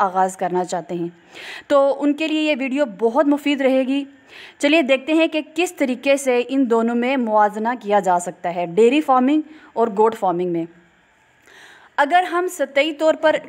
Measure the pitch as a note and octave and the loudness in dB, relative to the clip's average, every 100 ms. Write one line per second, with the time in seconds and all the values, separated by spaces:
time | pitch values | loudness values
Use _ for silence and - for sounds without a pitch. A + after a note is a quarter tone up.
0 | G3+ F#3 F#3+ F#3 F3+ F3+ F3 F3+ E3+ F3 | -2 0 -2 -2 -4 -2 -4 -6 -6 -8
1 | E3+ - _ - - - - C#4+ C#4 C4+ | -8 -12 _ -20 -18 -14 0 2 2 0
2 | C#4+ D4 D#4 D#4 D#4 C#4 C4 C4+ C#4+ F#3 | -2 -2 -2 -2 -2 -2 -2 -2 -4 -2
3 | A3+ B3+ C#4+ C#4+ C#4+ C#4+ C4 C4 C4 C#4 | -2 2 2 0 0 0 2 2 0 -2
4 | C#4 - _ - - - C#4+ D#4+ C4 C4+ | -6 -14 _ -20 -20 -4 2 2 4 0
5 | C4+ D#4+ D#4+ D#4 D4+ - F4 F4 C4+ A#3+ | 2 2 2 -2 -6 -4 -4 -2 -4 -2
6 | C#4 C#4 C4+ B3 B3 C4+ B3+ A3+ A#3 A#3+ | 0 0 2 0 0 0 2 2 0 -2
7 | A#3+ C#4 A3+ G#3+ G#3 G3+ A3+ B3 G3+ G3+ | -2 -2 0 2 2 0 -6 -4 0 0
8 | F#3 F3 F3 E3 F3+ F3+ E3+ E3+ A#3 C#4+ | 2 0 -2 -8 -8 -6 -4 2 4 4
9 | D4+ B3+ B3 D#4 D4+ - - - A3+ G3 | 2 2 2 0 -2 -12 -10 -2 -2 2
10 | A3 A3 F#3 F3 F3+ E3+ E3 - _ _ | 0 0 -2 -2 -2 -4 -6 -12 _ _
11 | _ _ _ _ _ - - - - - | _ _ _ _ _ -20 -20 -20 -10 -2
12 | C#4 F4 F4+ F4 F4+ - C#4 C#4 D4+ D4 | 2 2 0 -2 -4 -4 -4 0 -2 0
13 | D#4+ D#4 D#4 D4+ | 0 2 2 0